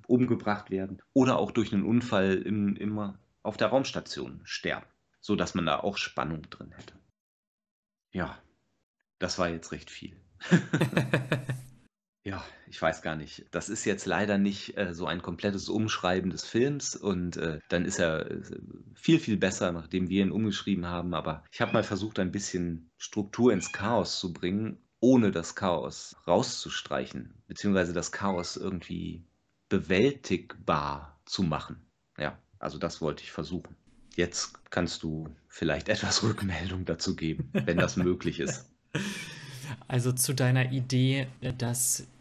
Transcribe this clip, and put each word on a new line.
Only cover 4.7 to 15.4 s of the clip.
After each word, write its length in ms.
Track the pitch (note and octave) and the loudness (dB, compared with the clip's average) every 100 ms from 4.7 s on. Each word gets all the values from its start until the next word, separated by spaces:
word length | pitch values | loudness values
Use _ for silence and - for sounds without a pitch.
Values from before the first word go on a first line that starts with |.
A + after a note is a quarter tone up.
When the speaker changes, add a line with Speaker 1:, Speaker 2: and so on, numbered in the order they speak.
| C2 - _ _ _ | -4 -6 _ _ _
Speaker 1:
sodass 340 | - F#2+ F2 | 0 0 2
man 120 | F2+ D#2+ | 2 2
da 140 | D2 | 2
auch 160 | G2+ G2 | 0 -2
Spannung 460 | - C#2 C#2+ D#2+ - | -4 -2 -2 -4 -8
drin 220 | - - | -16 -16
hätte. 220 | - - - _ _ _ _ _ _ _ _ _ _ _ | -16 -20 -20 _ _ _ _ _ _ _ _ _ _ _
Ja, 240 | F#2 D#2 - _ _ _ _ _ _ _ _ | -4 -4 -6 _ _ _ _ _ _ _ _
das 180 | F2+ - | -4 0
war 120 | F2 | 0
jetzt 240 | E2 - | -2 -8
recht 160 | D#2 - | -12 -12
viel. 240 | - F2+ - _ _ | -14 -16 -18 _ _
<laughs> 160 | - E3+ - C#3+ B2+ - B2+ D3 - C3 - B2+ - - _ _ _ _ G2+ | 2 2 4 0 0 0 0 -2 0 -4 -4 -10 -12 -20 _ _ _ _ -10
Ja, 180 | F#2+ - - - | -10 -12 -18 -18
ich 120 | - | 0
weiß 220 | D#2+ - | 0 0
gar 140 | E2+ D#2 | -4 -6
nicht. 300 | C#2+ - - | -8 -14 -6
Das 180 | E2+ F#2+ | -6 -4
ist 160 | - A2 | -2 0
jetzt 200 | G2 G2 | 0 0
leider 320 | E2+ G#2 G2 | 2 4 4
nicht, 400 | G2+ G2 - - | 4 0 -6 -4
äh, 160 | F#2 | -4
so 120 | E2+ E2 | -2 -4
ein 140 | F2 | -2
komplettes 480 | F2+ E2+ | -4 -2